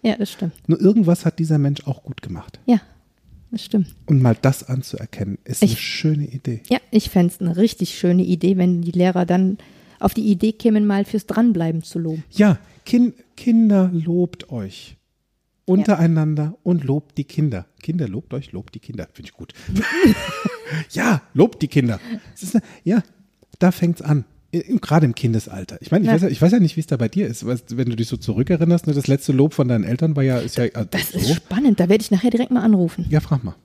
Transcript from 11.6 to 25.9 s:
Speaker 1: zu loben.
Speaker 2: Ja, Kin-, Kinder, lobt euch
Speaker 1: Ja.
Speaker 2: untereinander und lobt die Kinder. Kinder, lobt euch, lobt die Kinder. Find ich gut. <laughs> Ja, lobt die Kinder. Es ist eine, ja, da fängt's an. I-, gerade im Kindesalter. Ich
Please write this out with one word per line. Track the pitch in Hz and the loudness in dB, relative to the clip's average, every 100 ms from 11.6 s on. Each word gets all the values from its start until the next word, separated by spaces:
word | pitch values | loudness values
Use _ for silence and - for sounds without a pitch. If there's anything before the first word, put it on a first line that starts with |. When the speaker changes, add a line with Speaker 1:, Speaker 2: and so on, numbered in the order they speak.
| 165 165 | -2 -4
Speaker 1:
zu | - 175 | -6 -8
loben. | 165 160 - | -6 -8 -10
Speaker 2:
Ja, | - 208 170 - _ - | 2 4 4 -2 _ -2
Kin-, | 247 240 - _ - | 2 2 -2 _ -8
Kinder, | - 226 226 202 185 | 0 4 4 4 2
lobt | 175 160 175 175 - - | 0 -2 -2 -2 -6 -12
euch | 123 98 - - - _ _ _ _ _ _ - | -10 -10 -14 -20 -20 _ _ _ _ _ _ 0
Speaker 1:
Ja. | |
Speaker 2:
untereinander | 185 208 190 165 160 156 151 151 190 | 2 4 2 2 2 0 -2 -4 -6
und | - 175 | -2 -2
lobt | 135 143 - - | 0 -4 -4 -10
die | 139 | -8
Kinder. | - 151 101 90 _ | -2 -2 -2 -10 _
Kinder, | - 175 127 | -8 -4 -4
lobt | 98 - 127 | -6 -10 -12
euch, | 135 | -10
lobt | 92 - - | -14 -14 -20
die | |
Kinder. | - 110 - | -16 -14 -14
Find | - - | -16 -20
ich | |
gut. | _ - - - | _ -20 -20 -6
<laughs> | 190 - 330 349 208 - - - - - 156 156 | -4 -2 2 2 2 -4 -6 -8 -8 -10 -10 -8
Ja, | 160 226 175 _ | -4 0 0 _
lobt | 131 220 - | 2 2 2
die | 143 | -2
Kinder. | 147 123 101 - 226 - | 0 0 -4 -8 -14 -14
Es | - | -16
ist | 185 226 | -4 -4
eine, | - - - | -4 -10 -2
ja, | 214 - _ _ _ _ - | -2 -2 _ _ _ _ 0
da | 180 | 0
fängt's | - 170 165 | 2 -2 -2
an. | 147 147 117 _ _ 170 | 0 -2 -2 _ _ -8
I-, | - 233 | -4 -4
gerade | - 156 147 | 0 2 2
im | 113 | 0
Kindesalter. | 117 113 - 98 92 - | -2 -2 -4 -14 -14 -16
Ich | - | -2